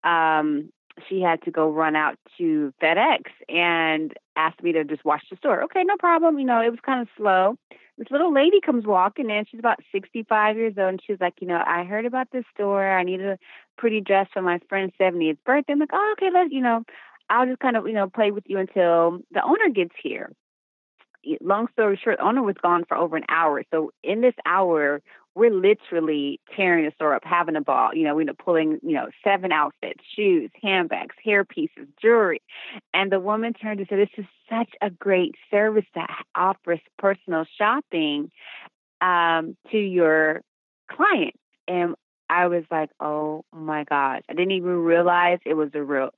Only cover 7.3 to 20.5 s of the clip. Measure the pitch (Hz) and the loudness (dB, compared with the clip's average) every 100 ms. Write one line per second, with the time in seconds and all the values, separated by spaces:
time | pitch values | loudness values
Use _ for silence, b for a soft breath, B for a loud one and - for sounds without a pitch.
7.3 | 185 190 247 _ B B - 233 277 349 | 4 4 0 _ B B -16 -4 0 2
8.3 | 277 302 403 339 247 214 190 190 - 240 | 4 6 4 4 -2 2 2 2 0 -4
9.3 | 208 214 226 233 - _ 196 196 240 220 | -4 -6 -4 -2 -2 _ -8 -8 -10 -2
10.3 | 214 214 214 226 202 190 190 - 196 180 | 2 2 0 -2 0 -2 -2 -6 -2 -2
11.3 | - 180 170 - 175 180 208 233 254 254 | -4 -4 -2 0 -2 -2 -4 -4 -4 -4
12.3 | 254 233 - 202 196 190 190 180 185 196 | -8 -10 -6 -2 0 0 0 0 -4 -4
13.3 | 190 B B B - 233 214 190 196 196 | -6 B B B -4 -2 -2 2 0 2
14.3 | - 185 175 _ 196 190 _ 185 175 160 | -2 -2 -2 _ -4 -4 _ 0 2 -2
15.3 | 151 - 277 277 285 302 370 415 427 381 | -2 0 0 2 -2 0 0 -2 0 2
16.3 | 359 349 269 247 226 226 B B B _ | 2 2 0 0 0 -4 B B B _
17.3 | 226 254 254 269 233 208 220 196 208 214 | 0 2 0 -2 -2 -2 -2 -2 0 0
18.3 | 208 - 196 190 196 175 170 170 180 - | 0 -6 -4 -2 2 4 4 2 0 -6
19.3 | - - 370 415 208 170 - - 110 - | -4 0 2 2 0 -2 -4 -10 -10 -12
20.3 | - _ | -18 _